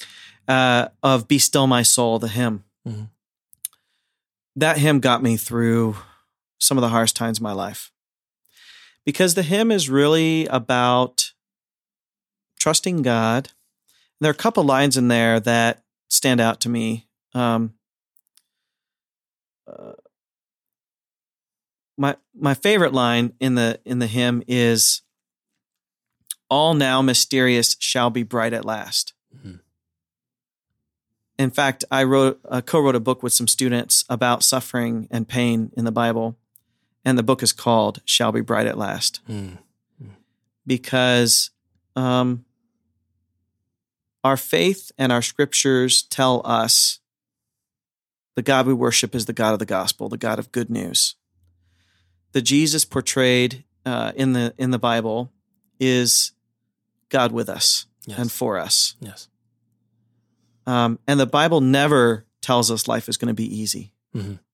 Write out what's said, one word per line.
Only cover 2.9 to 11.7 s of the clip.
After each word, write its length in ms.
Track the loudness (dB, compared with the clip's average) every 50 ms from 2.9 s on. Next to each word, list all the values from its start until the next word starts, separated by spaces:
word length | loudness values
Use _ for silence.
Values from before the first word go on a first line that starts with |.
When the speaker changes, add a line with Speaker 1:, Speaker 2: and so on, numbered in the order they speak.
| -10 -10 -12 -14 -18 _ _ _ _ _ _ _ _ _ -20 -20 _ _ _ _ _ _ _ _ _ _ _ _ _ _ _ _ _
Speaker 1:
That 220 | 0 0 2 2
hymn 240 | 4 4 4 4 4
got 220 | 4 2 2 2
me 160 | 2 0 0 0
through 580 | -4 -4 -2 0 2 2 2 2 0 0 -2 -6 -14 -20 _ _ _ _ _ _ _ _ _ _
some 180 | -2 0 2
of 60 | 2
the 80 | 2 2
hardest 260 | 2 2 2 2 -2
times 220 | -2 -4 -4 -4 -6
of 40 |
my 100 | -6 -6
life. 380 | -6 -6 -8 -8 -10 -14 -18 -20 _ _ _ _ _ _ _ _ _ _ _ _ _ _ -20 -20 -20 -20 -20 -20 _ _ _
Because 280 | -6 0 2 2 2 2
the 80 | 0
hymn 280 | 0 0 0 0 2 2
is 180 | 2 0 0 0
really 580 | 2 2 4 4 4 2 2 2 0 0 -2
about 840 | -2 -2 -4 -2 0 0 2 2 2 2 2 0 0 -2 -6 -6 -6 -10 _ _ _ _ _ _ _